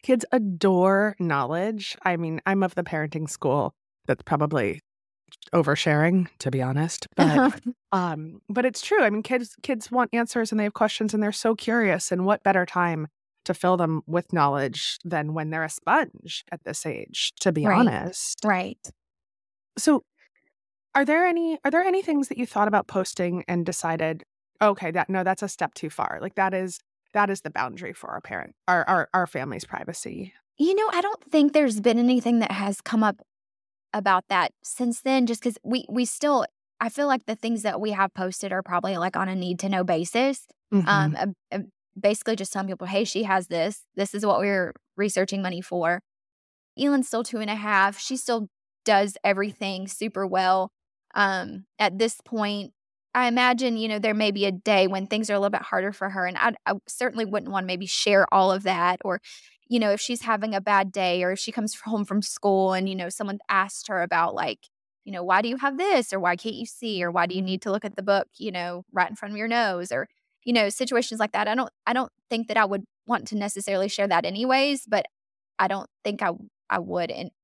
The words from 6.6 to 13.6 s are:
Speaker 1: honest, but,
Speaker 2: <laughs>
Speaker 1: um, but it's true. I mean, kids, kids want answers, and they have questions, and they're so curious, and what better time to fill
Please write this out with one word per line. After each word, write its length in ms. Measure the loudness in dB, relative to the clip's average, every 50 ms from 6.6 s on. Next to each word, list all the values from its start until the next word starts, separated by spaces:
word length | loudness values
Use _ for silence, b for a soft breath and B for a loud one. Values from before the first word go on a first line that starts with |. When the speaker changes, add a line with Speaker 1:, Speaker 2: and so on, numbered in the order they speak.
Speaker 1:
honest, 440 | -2 0 0 0 -2 -2 -4 -10 -12 -8 _
but, 260 | 2 4 4 6 4 4 4
Speaker 2:
<laughs> 280 | 2 -2 _ -10 -10 _ _ _
Speaker 1:
um, 480 | -2 0 0 0 -4 -6 -8 -12 -14 -18 _ _
but 160 | -2 0 0
it's 160 | 0 -2 -4
true. 200 | -4 0 2 4
I 80 | 4 4
mean, 120 | 2 0
kids, 340 | -2 -2 -2 -2 -2 -6 -14 _
kids 280 | -4 -4 -4 -4 -4 -2
want 200 | 0 0 0 2 0
answers, 380 | -2 -2 0 0 -2 -2 0
and 80 | 0 0
they 40 | 0
have 100 | -2 0
questions, 400 | 0 0 0 2 0 -2 0 0
and 80 | 0
they're 100 | 0 0
so 220 | -2 0 0 0 0
curious, 580 | 0 0 0 0 2 4 2 2 0 0 -2
and 140 | -2 0 2
what 160 | 2 0 2
better 240 | _ 2 4 4 2
time 420 | 0 0 0 0 0 0 -2 -6 -8 _ _ _ _ _ _ _
to 100 | -4 -4
fill 220 | 0